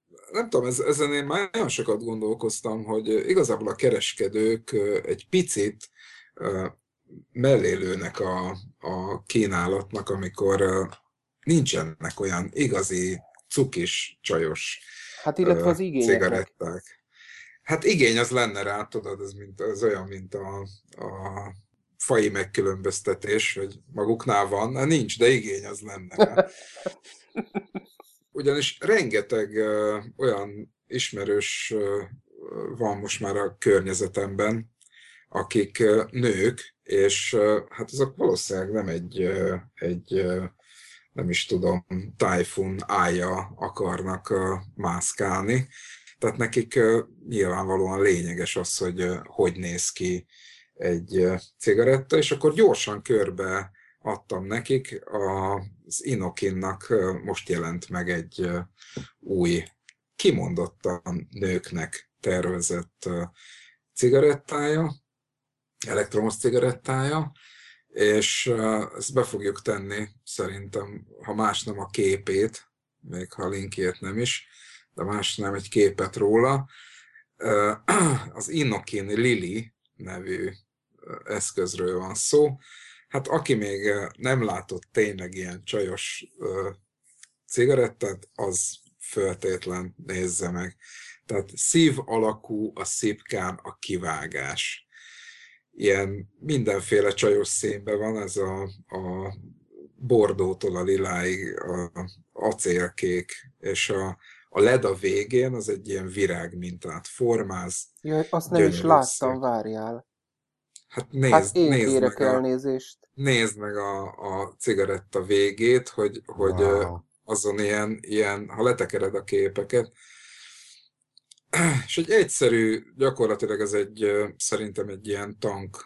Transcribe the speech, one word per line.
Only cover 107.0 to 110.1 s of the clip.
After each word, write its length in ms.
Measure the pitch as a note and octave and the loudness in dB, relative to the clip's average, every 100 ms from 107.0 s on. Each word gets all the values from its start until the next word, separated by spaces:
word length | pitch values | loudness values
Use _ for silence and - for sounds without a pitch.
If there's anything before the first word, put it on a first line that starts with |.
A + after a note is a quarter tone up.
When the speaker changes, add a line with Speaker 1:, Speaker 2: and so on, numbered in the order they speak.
| - | -10
Speaker 1:
formáz. 800 | - A#2+ A2+ G2 F2+ F2 - - _ | -2 2 2 0 -6 -6 -8 -10 _
Speaker 2:
Jaj, 260 | D3+ D#3 D#3 | -2 -2 0
azt 200 | E3 - | -2 2
nem 120 | E3+ | 4
is 80 | D#3+ | 4
Speaker 1:
Gyönyörű 180 | F3 D#3+ | 4 6
Speaker 2:
láttam, 440 | D#3 B2+ - C3 | 6 6 0 -2
Speaker 1:
szép. 100 | C3 | 0
Speaker 2:
várjál. 640 | C3 A2+ G#2+ A2 A2 A#2 - | 0 -2 -2 -6 -6 -8 -12